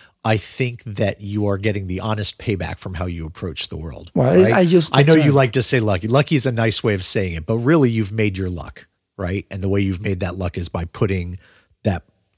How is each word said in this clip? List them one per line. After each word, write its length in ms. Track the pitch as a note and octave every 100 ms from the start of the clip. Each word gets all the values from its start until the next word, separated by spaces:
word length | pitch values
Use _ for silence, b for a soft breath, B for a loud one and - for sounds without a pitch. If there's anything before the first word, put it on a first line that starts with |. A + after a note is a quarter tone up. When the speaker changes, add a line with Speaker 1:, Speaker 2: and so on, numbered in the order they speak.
| b _ A2+
Speaker 1:
I 40 | A2
think 440 | - - B2 A#2+
that 360 | A2+ G2+ G2+ -
you 260 | G2+ G#2 G#2
are 80 | G2
getting 280 | G#2+ G#2 F#2
the 140 | F#2
honest 380 | G#2+ G#2+ G2 -
payback 400 | - F#2+ E2+ D2+
from 160 | G2
how 120 | F2 F2+
you 200 | E2 D#2+
approach 420 | - F2+ D#2 -
the 80 | D#2+
world, 340 | D#2+ C#2+ E2
Speaker 2:
Well, 160 | - B2+
I, 120 | F3+
Speaker 1:
right? 120 | G3+
Speaker 2:
I 60 | G3+ F3 F3
use 140 | D#3
the 60 | C#3
Speaker 1:
I 40 |
know 100 | C#3+
you 160 | D#3+ D3
Speaker 2:
term. 100 | C3+
Speaker 1:
like 100 | C3
to 100 | C3
say 160 | - C3
lucky. 280 | G#2+ F#2 G#2+
Lucky 260 | C3+ C#3+ D3
is 100 | C3
a 60 | A#2
nice 180 | A2+ - A2+
way 80 |
of 80 | G2
saying 300 | - A2+ F#2 D#2+
it, 80 | D2+
but 120 | A2+
really 320 | B2 E3 B2+ A2+
you've 160 | G2
made 240 | A2 G#2+ F#2
your 140 | F#2
luck, 360 | E2+ - - - _ _ -
right? 280 | F2+ G2 -
And 120 | F#2+
the 60 | F#2+
way 120 | G2+ G2
you've 160 | F2+
made 160 | G#2 F#2
that 140 | F#2 F2+
luck 220 | F2+ F#2
is 100 | E2+
by 160 | F2
putting 540 | E2+ - G#2+ F#2+ F2 F2+ b b b _
that, 180 | G#2+ F2 _ _ _